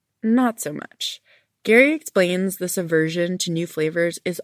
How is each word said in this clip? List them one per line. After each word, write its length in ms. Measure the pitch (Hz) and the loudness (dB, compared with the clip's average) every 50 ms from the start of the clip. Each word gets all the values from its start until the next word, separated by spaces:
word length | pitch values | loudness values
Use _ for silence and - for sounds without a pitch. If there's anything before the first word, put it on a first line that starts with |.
| _ _ _ _ - | _ _ _ _ -2
not 380 | 220 226 247 254 240 226 - | 2 2 4 2 2 0 -4
so 120 | - 147 147 | -8 -8 -8
much. 480 | - - - _ - - - - - _ _ _ _ _ _ _ _ - | -10 -12 -14 _ -12 -10 -10 -12 -12 _ _ _ _ _ _ _ _ 0
Gary 280 | 208 214 233 262 285 311 | 4 6 6 6 6 4
explains 640 | 311 - - - 202 185 175 180 180 190 190 185 | 0 -4 -2 0 2 2 2 2 0 -2 -2 -4
this 220 | - 180 180 - 196 | -4 -6 -6 -4 -4
aversion 580 | 180 165 165 160 160 160 160 175 170 175 180 | -2 0 2 2 2 2 0 -2 -2 -2 -2
to 140 | 180 - 175 | -4 -4 -4
new 160 | 170 165 170 | -2 -4 -4
flavors 520 | 165 - - 156 156 160 170 170 170 165 - - | -4 -4 -4 -4 -2 0 0 0 -2 -2 -4 -6
is 160 | 180 175 - | -6 -6 -6